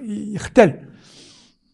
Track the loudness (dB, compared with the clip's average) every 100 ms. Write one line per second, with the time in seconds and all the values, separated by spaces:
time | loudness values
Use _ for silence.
0 | -12 -10 -10 -10 0 4 4 2 -14 -20
1 | -20 -20 -20 -20 -20 _ _